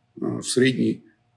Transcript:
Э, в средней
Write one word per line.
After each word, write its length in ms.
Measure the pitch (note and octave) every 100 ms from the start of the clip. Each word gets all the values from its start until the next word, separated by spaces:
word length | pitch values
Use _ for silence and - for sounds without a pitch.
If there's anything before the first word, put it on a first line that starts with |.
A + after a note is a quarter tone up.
| _ -
Э, 200 | - A#2+
в 40 |
средней 600 | - B2+ C3 B2 A2+ - - _ _